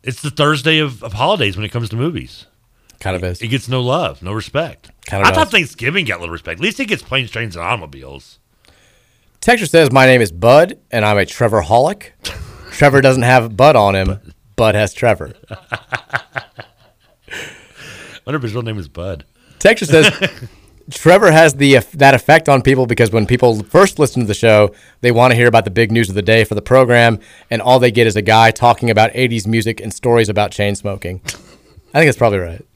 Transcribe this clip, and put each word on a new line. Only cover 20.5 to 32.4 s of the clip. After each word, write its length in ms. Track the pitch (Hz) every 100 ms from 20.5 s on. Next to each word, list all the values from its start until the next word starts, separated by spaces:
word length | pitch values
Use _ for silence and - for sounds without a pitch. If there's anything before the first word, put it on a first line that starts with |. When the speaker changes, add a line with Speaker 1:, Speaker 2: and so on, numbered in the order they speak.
| _ _
Speaker 1:
<laughs> 240 | _ -
Speaker 2:
"Trevor 400 | - - 185 -
has 220 | 156 165
the 240 | 139 139 131
eff-, 140 | -
that 200 | 147 139
effect 360 | 131 - 156 -
on 120 | 135
people 240 | 135 135 123
because 260 | 117 113
when 140 | 113 104
people 380 | 123 123 107
first 360 | 98 170 196 -
listen 220 | 139 127
to 60 | 110
the 60 |
show, 400 | 101 113 107 104 - _ _
they 100 | 120
wanna 240 | 117 127 117
hear 120 | 120
about 160 | 113
the 80 | 101
big 200 | 95 113
news 180 | 113 104
of 60 | 95
the 60 |
day 220 | 92 113
for 120 | 110 104
the 60 |
program, 580 | - 131 127 120 117 110 _ - _
and 120 | 113
all 180 | 113 131
they 120 | 123
get 140 | 113 113
is 80 | 104
a 60 |
guy 300 | 104 110 113
talking 380 | - 120 117 117
about 220 | 107 110
eighties 340 | 120 127 117 98
music 320 | 113 110 110
and 140 | 107
stories 340 | - 123 117 104
about 220 | 104 104
chain 240 | - 101 101
smoking." 460 | 101 95 90 92 - - - _ _ _ _
I 60 | 147
think 80 | 160
that's 100 | 120
probably 220 | 117
right. 260 | 101